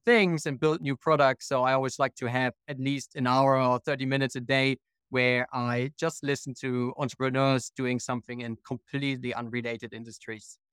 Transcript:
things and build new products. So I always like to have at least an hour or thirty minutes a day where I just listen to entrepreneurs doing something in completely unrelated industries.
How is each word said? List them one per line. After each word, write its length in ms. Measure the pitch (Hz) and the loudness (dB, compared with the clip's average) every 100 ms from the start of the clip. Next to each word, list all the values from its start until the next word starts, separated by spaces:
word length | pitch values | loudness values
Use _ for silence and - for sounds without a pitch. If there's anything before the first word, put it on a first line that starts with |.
| - | 4
things 400 | 233 185 160 156 | 4 4 2 -2
and 140 | 131 | 0
build 200 | 156 160 | 0 0
new 160 | 147 135 | -2 -2
products. 520 | - 151 135 139 - | 2 4 4 2 -2
So 160 | 131 | 0
I 100 | 127 | 2
always 260 | 135 131 - | 2 0 0
like 160 | 135 - | -2 -2
to 120 | 120 | -4
have 260 | 127 127 - - | 0 -2 -4 -10
at 120 | 131 | -6
least 360 | 135 139 - 151 | -4 -4 -6 -4
an 120 | 123 | 2
hour 300 | 131 135 131 | 4 6 4
or 220 | 127 123 | 4 2
thirty 260 | - 135 131 | 0 -2 0
minutes 300 | 135 135 131 | 0 0 -2
a 40 | |
day 380 | 123 135 135 127 _ _ _ | 0 2 2 0 _ _ _
where 380 | 127 123 123 123 | 2 4 2 0
I 400 | 127 120 120 131 - | -2 -2 0 -4 -4
just 240 | 160 - | -4 -4
listen 300 | 143 139 - 123 | -2 -4 -4 -8
to 320 | 135 123 123 139 | -4 -2 -2 -4
entrepreneurs 720 | 135 - 131 131 135 131 - - | -6 -2 0 2 4 2 0 -4
doing 240 | 127 123 | -2 -2
something 420 | - 123 - 123 | -2 -6 -6 -10
in 160 | 120 113 - | -8 -10 -8
completely 640 | 123 - 139 139 131 123 | -10 -6 -4 -4 -4 -6
unrelated 580 | 113 117 120 117 117 117 | -6 -6 -6 -4 -6 -8
industries. 640 | 110 117 110 - 107 - - _ | -12 -14 -14 -12 -12 -14 -20 _